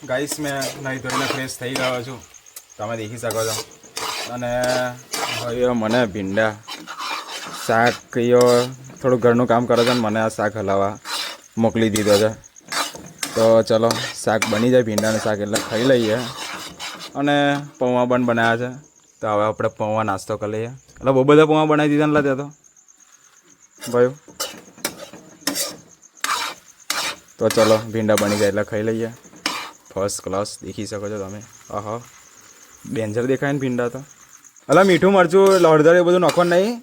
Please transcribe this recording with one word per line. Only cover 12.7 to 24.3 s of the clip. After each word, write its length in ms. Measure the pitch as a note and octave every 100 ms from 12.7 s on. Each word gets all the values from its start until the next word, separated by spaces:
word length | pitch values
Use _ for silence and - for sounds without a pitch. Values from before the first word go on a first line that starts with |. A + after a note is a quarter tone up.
| - - - - - -
તો 140 | - A2+ A2+
ચલો, 260 | G#2+ A2+ A#2 A2+ - -
શાક 260 | - A2 A2
બની 260 | G#2+ A#2+
જાય, 140 | B2+ A2+
ભીંડાનું 320 | G#2 G#2+ A2
શાક 180 | A2 G#2
એટલે 200 | G#2 G#2+
ખાઈ 320 | - A2 B2+
લઈએ. 260 | B2+ A2+ A2+ B2 C3 - - - - - - - C3
અને 200 | C#3+ C#3+ C#3+ C#3+ C#3+ -
પૌવા 300 | B2+ B2 B2
પણ 200 | B2+ B2
બનાવ્યા 320 | A#2 A2+ A#2
છે, 120 | B2 B2+ - _ _ _
તો 40 | A2+
હવે 160 | G#2 A2
આપણે 240 | G#2+ A2
પૌવા 400 | - G#2+ A2 A2
નાસ્તો 280 | F#2+ - G#2+
કરી 140 | G#2
લઈએ. 200 | A2 A#2 C3 _
એટલે 200 | - B2+
બહુ 100 | C3
બધા 220 | C3+ D3 D#3
પૌવા 220 | D#3 D#3
બનાવી 220 | D3+ D3+
દીધા 160 | D3 D3+
ને 140 | D3
ત્યાં 180 | C#3+ C3
તો 80 | C#3+ D3 _ _ _ _ _ _ _ _ _ _ _ _
ભાઈ. 300 | - A#2+ B2 C#3+ -